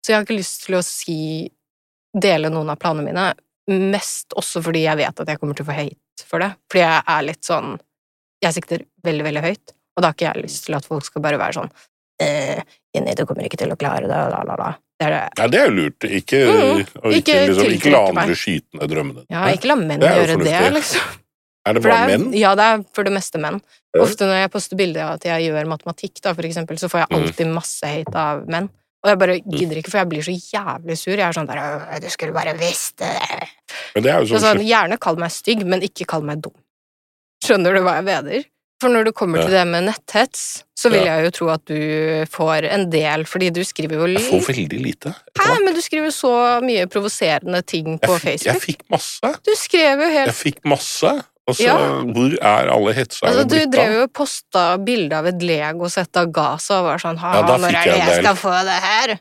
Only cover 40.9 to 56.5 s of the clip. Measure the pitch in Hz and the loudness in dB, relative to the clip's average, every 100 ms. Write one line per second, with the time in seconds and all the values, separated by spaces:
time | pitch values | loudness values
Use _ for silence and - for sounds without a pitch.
40.9 | 196 185 160 165 - 165 160 _ 151 151 | 4 2 2 0 0 -2 -2 _ -6 -2
41.9 | 156 156 160 160 - 160 156 156 202 180 | -2 -2 -2 -4 -2 0 0 0 0 0
42.9 | 160 156 156 160 185 185 170 185 - 160 | 0 0 -2 -2 -2 -2 -2 -6 -6 -4
43.9 | 156 170 190 240 185 - 127 82 113 131 | -2 0 0 2 2 2 -2 -4 -4 -6
44.9 | - 147 185 _ - 403 494 392 330 - | -6 -10 -12 _ 0 2 4 2 0 -2
45.9 | 311 311 294 262 240 240 240 254 220 180 | -2 -2 0 0 2 4 2 0 0 0
46.9 | 208 202 - 175 151 - 180 - 170 156 | -2 -4 -2 0 0 -2 -4 -4 -6 -4
47.9 | 160 - 175 - 147 - 370 - 151 - | -2 2 2 0 -2 0 0 -2 -8 -2
48.9 | - - - 233 311 - 427 - 359 311 | -4 -2 -4 -4 -2 0 0 2 4 4
49.9 | 277 330 311 262 - 151 - 147 147 - | 4 2 2 0 0 -4 -2 0 0 0
50.9 | - - 285 - _ - 131 240 285 143 | 0 0 0 -6 _ -4 2 4 4 2
51.9 | 135 123 117 127 - 107 107 - 110 104 | 0 -2 2 2 4 4 4 4 4 2
52.9 | 113 120 - - 247 269 311 302 254 226 | 0 -2 0 2 4 4 2 4 4 4
53.9 | 220 254 - 285 - - 190 175 185 196 | 4 0 0 -4 -4 -2 2 2 0 0
54.9 | 240 160 156 165 180 175 160 151 165 175 | -2 0 0 -2 -2 0 0 -2 -4 -4
55.9 | 196 175 180 175 160 151 | -4 -2 0 0 0 0